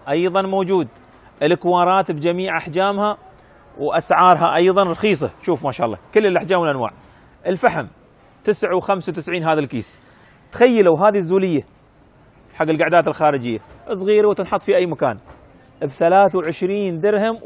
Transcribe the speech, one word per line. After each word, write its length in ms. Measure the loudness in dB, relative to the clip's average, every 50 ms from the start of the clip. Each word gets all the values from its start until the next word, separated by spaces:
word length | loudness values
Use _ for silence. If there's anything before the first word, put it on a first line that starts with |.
| -6 -4
أيضا 340 | -2 0 0 0 0 -2
موجود. 460 | -2 -2 -2 -2 -2 0 0 -2 -2 -4 -10 -20 -20 -20 _ -20 -20 -16 _ -2
الكوارات 680 | 0 0 0 0 0 0 0 2 2 2 2 0 0 -2
بجميع 480 | -4 -4 -2 -4 -2 -2 -4 -4 -4 -6
أحجامها 580 | -6 -4 -4 -2 -2 -2 -2 -2 -2 -4 -4 -6 -12 -20 -20 -20 _ _ _ -20 _ -20 -12 -8
وأسعارها 800 | -6 -2 -2 -2 0 2 4 6 6 6 6 6 4 0 2
أيضا 260 | 2 2 4 4 2
رخيصة. 480 | 2 0 -2 -2 0 0 0 0 -2 -6 -8 -8
شوف 220 | -4 -4 -4 -2 -2
ما 60 | -6
شاء 160 | -4 -2 -4
الله، 120 | -4 -4 -8 -8 0 0
كل 120 | 2 2
الأحجام 340 | 2 0 0 0 0 -2 0
والأنواع. 300 | 0 0 -2 -2 -4 -8 -8 -12 -20 -20 -20 -20 -20 -20 _ _ -6
الفحم 400 | -6 -4 0 0 0 0 -2 -8 -10 -14 _ _ _ _ _ _ _ _ _ -4
تسعة 320 | -4 -2 -2 -2 -2 -2
وخمسة 340 | -2 0 -2 -4 -4 -4 -8
وتسعين 340 | -8 -8 -8 -6 -6 -4 -2
هذا 140 | 0 0 -2
الكيس. 400 | -2 -4 -6 -10 -10 -10 -16 _ _ _ -20 _ _ _ _ _ _ -10
تخيلوا 560 | 0 2 2 4 4 4 4 4 4 4 2 2
هذه 80 | 2
الزولية 460 | 0 -2 0 0 0 0 0 -2 -4 -4 -6 _ _ _ _ _ _ _ _ _ _ _ _ _ _ _ _ -6
حق 140 | -6 -2 -2
القعدات 400 | 0 0 0 2 2 2 2 2
الخارجية، 500 | 0 0 0 0 0 0 -4 -6 -6 -8 -10 -14 -20 -18 -12 -10
صغيرة 360 | -8 -4 -2 0 2 2 4 2
وتنحط 340 | 0 -2 -4 -4 -4 -4
في 140 | -2 0 0
أي 100 | 0 0
مكان، 320 | -2 -2 -2 -2 -4 -4 -6 -12 -20 -20 -20 -20 -20 _ -20 -20 _ _ -10
بثلاثة 560 | -10 -8 -4 0 0 4 4 4 4 4 2 -2
وعشرين 640 | -4 -4 -6 -4 -4 -4 -4 -4 -4 -4 -4 -2
درهم 380 | -2 0 0 0 0 -2 -4 -6 -10